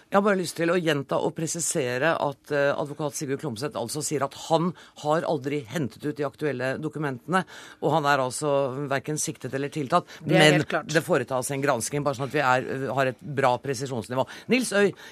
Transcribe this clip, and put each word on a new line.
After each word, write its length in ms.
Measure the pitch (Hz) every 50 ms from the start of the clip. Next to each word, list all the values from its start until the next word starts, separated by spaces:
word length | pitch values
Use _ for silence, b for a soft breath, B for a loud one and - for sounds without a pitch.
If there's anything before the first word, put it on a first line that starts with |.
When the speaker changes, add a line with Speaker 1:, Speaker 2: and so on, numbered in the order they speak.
| B B
Speaker 1:
Jeg 80 | - 202
har 60 | 196
bare 140 | 214 196 190
lyst 160 | 175 - - -
til 140 | 170 170
å 60 | 175 185
gjenta 400 | 160 160 151 143 139 - 170 151
og 140 | - 165 -
presisere 800 | - 160 151 - 170 165 - - 165 131 123 123 127 147 165 160 -
at, 320 | - 143 139 - _ -
eh, 200 | 147 143 143 143 -
advokat 400 | - 151 139 147 - 156 143 -
Sigurd 260 | - 156 131 139 135
Klomsæt 380 | 156 151 113 104 143 139 110 101
altså 240 | 120 113 - 151 143
sier 200 | - 151 139 139
at 80 | 139 - - -
han 260 | - 165 156 165 180 147 B B B B B
har 240 | - 151 156 170 -
aldri 360 | - 170 139 127 139 143 147 123 104
hentet 340 | - 175 139 113 - - -
ut 140 | 147 143 143
de 80 | 147
aktuelle 480 | 135 - - 151 147 131 123 127 131 131 -
dokumentene, 640 | 156 151 - 151 156 143 131 120 - 143 175 190 - B B B B B B B
og 140 | B 156 147
han 100 | 160 143 143
er 100 | 143 135
altså 280 | 131 127 117 - 151 147 139 139 139 127 127 139 147 131
hverken 260 | 139 135 - 151 156 147
siktet 320 | - 160 143 - - 127 131
eller 160 | 135 139 139
tiltatt, 320 | - 156 139 117 170 180 165 B B B
Speaker 2:
Det 140 | 156 147 160
er 40 | 156
Speaker 1:
men 200 | 151 151 151 -
Speaker 2:
helt 100 | 143 -
klart. 220 | 180 156 - 143
Speaker 1:
det 120 | 151 165 -
foretas 440 | - 180 135 120 - 135 127 127 - 143
en 80 | 139
gransking, 420 | 139 139 131 113 110 - 147 147 139
bare 140 | 143 131 110
sånn 100 | 139 120
at 60 | 120
vi 80 | 151
er, 480 | 139 127 127 131 120 - 120 135 135 117
har 200 | 127 135 135 131
et 100 | 120 -
bra 320 | - - 139 123 135 123 123 120
presisjonsnivå. 640 | - 139 135 110 139 123 135 113 98 - 123 131 127 B B B B B
Nils 220 | 226 262 240 - 185
Øy, 180 | 202 202 185 - B B B